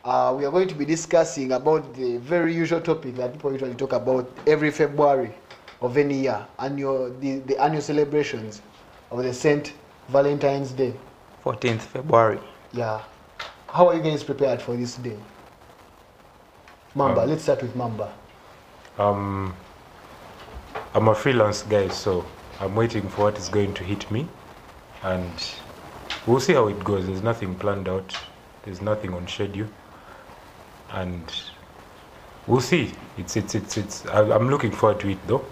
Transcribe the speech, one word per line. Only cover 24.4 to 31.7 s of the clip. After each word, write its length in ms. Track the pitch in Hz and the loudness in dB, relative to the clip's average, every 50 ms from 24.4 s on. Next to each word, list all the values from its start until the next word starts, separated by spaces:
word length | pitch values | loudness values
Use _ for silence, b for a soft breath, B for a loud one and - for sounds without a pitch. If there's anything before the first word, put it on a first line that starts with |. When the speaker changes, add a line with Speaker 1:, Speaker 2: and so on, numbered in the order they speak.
| - - - - - - - - - - - - | -20 -20 -20 -20 -20 -20 -20 -20 -20 -20 -18 -8
Speaker 3:
and 280 | - 95 92 92 90 87 82 82 - - - - - - - - - - - - - - - - - | -4 -2 -2 -2 -4 -6 -8 -10 -10 -10 -10 -14 -16 -18 -18 -18 -18 -18 -18 -18 -12 -12 -12 -4 2
we'll 140 | - 120 135 | 2 4 4
see 120 | - - 170 | 6 4 6
how 120 | 135 113 104 | 6 6 4
it 140 | 98 101 95 | 2 -2 -2
goes. 220 | 107 101 95 92 | 0 0 0 0
There's 160 | 92 95 95 | -2 -4 -2
nothing 320 | 104 113 117 - 101 92 90 | 0 -2 -2 -2 -4 -6 -6
planned 340 | - - 104 101 98 92 90 | -2 -2 -2 -2 -2 -2 -4
out. 280 | 92 95 92 - - - - - - - - - - - - | -4 -4 -4 -6 -12 -12 -12 -14 -20 -20 -20 -20 -20 -18 -14
There's 180 | 104 92 87 | -14 -10 -6
nothing 320 | 101 107 107 107 - 92 92 | -2 -2 -2 -2 -2 -8 -8
on 120 | 87 87 | -8 -8
schedule, 420 | 87 - - 104 98 95 98 110 110 - - - B B B B B B B B B B B - - - - - - - - - - | -10 -6 -6 -6 -6 -4 -8 -8 -8 -10 -18 -20 B B B B B B B B B B B -20 -20 -20 -20 -20 -20 -20 -20 -16 -10
and 320 | 101 98 92 90 87 87 80 80 - - - - - - - - | -8 -6 -6 -6 -6 -8 -10 -10 -12 -12 -12 -12 -18 -20 -20 -20